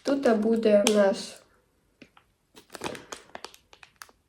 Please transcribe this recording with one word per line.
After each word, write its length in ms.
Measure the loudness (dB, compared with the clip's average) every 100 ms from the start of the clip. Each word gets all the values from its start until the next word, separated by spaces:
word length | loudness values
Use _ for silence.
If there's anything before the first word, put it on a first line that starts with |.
Тут 340 | -4 0 2 2
буде 480 | 2 0 2 2 4
в 100 | 2
нас 420 | 2 0 -6 -16 _ _ _ _ _ _ -20 _ _ _ _ -20 -20 -14 -12 -12 -16 -18 -18 -18 -18 -20 _ -20 -20 -20 -20 _